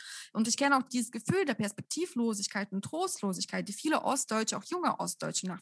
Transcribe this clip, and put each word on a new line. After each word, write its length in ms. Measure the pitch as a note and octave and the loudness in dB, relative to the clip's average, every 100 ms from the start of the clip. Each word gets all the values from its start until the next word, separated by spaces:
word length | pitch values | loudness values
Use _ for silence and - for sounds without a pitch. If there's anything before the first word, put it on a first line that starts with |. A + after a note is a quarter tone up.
| - - - | -12 -14 -6
Und 160 | - A3+ | 0 2
ich 80 | A3+ | 4
kenne 220 | C#4 C#4 | 6 6
auch 60 | |
dieses 280 | C4 B3 A3+ | 4 -2 -2
Gefühl 320 | A3+ - F#4 | -4 0 2
der 120 | E4 A3 | 4 2
Perspektivlosigkeit 1160 | G#3 - - - F4+ B3+ A#3 G#3 G3+ G#3+ G3+ | 0 -2 -6 -2 -2 0 0 2 -2 -4 -2
und 140 | F#3+ - | -4 -4
Trostlosigkeit, 840 | D#4 F#4+ - G3+ F3+ - F#3 F3+ | -2 -2 0 -2 -2 -2 -4 -4
die 60 | |
viele 300 | G3+ D#4 D#4 | -2 2 2
Ostdeutsche, 540 | - C#4 - A3 A3 - | 2 0 0 0 0 -2
auch 60 | |
junge 380 | - F4+ D#4 - | -4 0 0 0
Ostdeutsche 440 | F3+ - D#3 D#3+ F#3 | -2 -4 -4 -2 -4
nach 140 | F#3 | -6